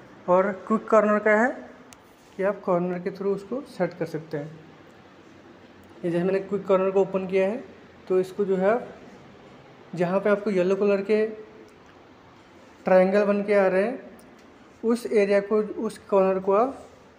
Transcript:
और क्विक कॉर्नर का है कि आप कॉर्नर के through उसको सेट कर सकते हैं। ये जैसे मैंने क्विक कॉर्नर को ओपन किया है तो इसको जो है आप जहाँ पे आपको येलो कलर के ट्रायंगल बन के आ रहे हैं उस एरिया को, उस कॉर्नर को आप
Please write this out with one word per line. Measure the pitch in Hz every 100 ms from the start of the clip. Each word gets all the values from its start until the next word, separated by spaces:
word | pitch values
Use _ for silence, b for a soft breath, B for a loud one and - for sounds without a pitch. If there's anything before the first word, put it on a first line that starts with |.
| - - -
और | 180 190
क्विक | 196 - 220 -
कॉर्नर | 220 208 208
का | 214
है | 214 247 - - - - - - - - -
कि |
आप | 190 196
कॉर्नर | - 175 180 180
के | 185
through | 185 196 196
उसको | - 254
सेट | - - 175
कर | - 165
सकते | 156 - 151
हैं। | 147 - - - - - - - - - - - - - - - 180
ये |
जैसे | 170
मैंने | 185 190
क्विक | 190 196 185
कॉर्नर | 190 190
को | 190
ओपन | 185 190 190
किया | 190 190
है | 240 - - - - -
तो | 185
इसको | 185 - 196
जो | 185
है | 190
आप | 233 - - - - - - - - - - - 165
जहाँ | 175 196
पे | 208
आपको | 202 220
येलो | 185 180 196
कलर | 208 196
के | 202 214 220 - - - - - - - - - - - - - - - -
ट्रायंगल | 185 185 202
बन | 202 202
के | 202
आ | 202 190
रहे | 185
हैं | 214 262 - - - - - - - -
उस | 196 233 -
एरिया | 226 202 202
को, | 202 214
उस | 202 - 220 -
कॉर्नर | - 196 190 190
को | 190
आप | 196 254 269 - - -